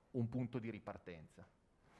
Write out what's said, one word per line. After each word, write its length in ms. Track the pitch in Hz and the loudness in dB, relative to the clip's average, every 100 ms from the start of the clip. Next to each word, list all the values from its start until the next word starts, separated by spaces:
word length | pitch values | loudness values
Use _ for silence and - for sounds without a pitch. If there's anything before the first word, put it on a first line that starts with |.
| - | -2
un 160 | 127 117 | 2 4
punto 320 | 127 120 127 | 4 2 2
di 100 | 113 | 0
ripartenza. 760 | 104 104 101 - 82 76 - - - _ _ - | -4 -4 -6 -6 -10 -10 -16 -18 -20 _ _ -20